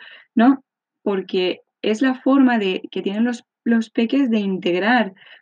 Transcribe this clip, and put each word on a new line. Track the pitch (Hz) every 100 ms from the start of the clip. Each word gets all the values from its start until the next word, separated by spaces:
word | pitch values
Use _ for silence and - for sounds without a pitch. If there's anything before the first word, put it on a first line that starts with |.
| - - _ -
¿no? | 240 262 _ _ _ _
Porque | - 196 185 190 180 - _ _
es | - 220
la | 262 254
forma | 262 269 254 233
de, | 196 185 -
que | 190
tienen | 190 208
los, | 240 233 - _
los | 226 233 226
peques | - 233 269 269
de | 220
integrar | 196 185 180 175 202 247 196 - - -